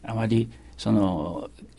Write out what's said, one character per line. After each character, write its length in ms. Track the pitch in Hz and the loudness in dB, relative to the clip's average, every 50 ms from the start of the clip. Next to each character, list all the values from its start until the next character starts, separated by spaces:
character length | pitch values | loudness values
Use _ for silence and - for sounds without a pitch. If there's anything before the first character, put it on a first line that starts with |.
あ 120 | - 117 113 | -8 -6 -4
ま 120 | 113 113 | -2 0
り、 240 | 107 117 117 113 117 - - - - - | 2 2 2 2 0 -4 -14 -20 -20 -14
そ 140 | - - 110 | -6 0 2
の、 580 | 110 101 101 92 90 78 76 87 85 - - - - - - - - | 4 4 4 2 2 0 -4 -4 -6 -8 -10 -12 -14 -18 -20 -20 -20